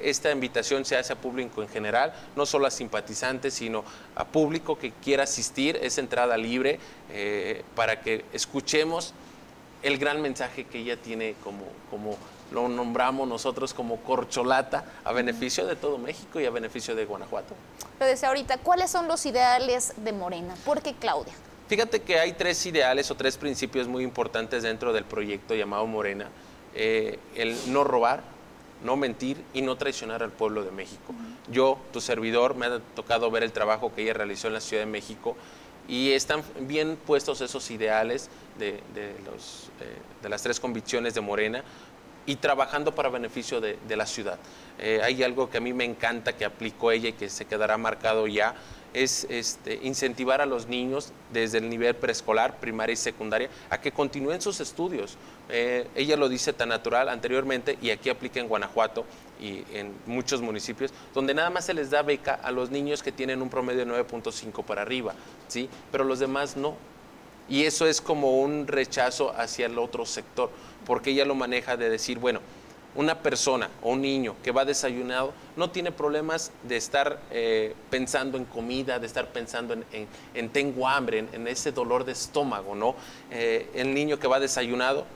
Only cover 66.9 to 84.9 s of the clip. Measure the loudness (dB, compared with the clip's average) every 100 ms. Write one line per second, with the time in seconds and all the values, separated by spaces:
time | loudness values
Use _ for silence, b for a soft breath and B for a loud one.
66.9 | -20 -20 -20 -20 -20 0 4 4 4 4
67.9 | 4 2 2 6 6 4 0 0 0 2
68.9 | 2 2 2 0 0 -4 0 0 0 -2
69.9 | -2 -4 -6 -6 -2 -2 B B B 0
70.9 | 0 4 4 4 2 0 0 0 0 2
71.9 | 2 0 0 0 0 B B B B -8
72.9 | 0 0 2 0 2 2 2 0 -2 0
73.9 | 2 2 2 0 -2 0 2 4 2 0
74.9 | -2 -2 -2 -2 B B -4 -2 -2 -4
75.9 | -2 0 0 0 -2 -4 -10 -4 -2 2
76.9 | 2 2 0 -4 0 4 4 2 -4 -4
77.9 | -2 0 0 0 -4 -6 -6 -4 -2 -2
78.9 | -2 -2 -4 -4 -6 -6 -6 -4 -6 -6
79.9 | -10 -12 B B -6 -2 0 0 2 2
80.9 | 2 2 0 -2 -6 -4 -2 -2 -2 2
81.9 | 2 2 -4 -2 0 0 -2 -4 0 0
82.9 | 0 B B B 0 2 2 0 -2 0
83.9 | 2 2 2 4 4 2 0 0 2 2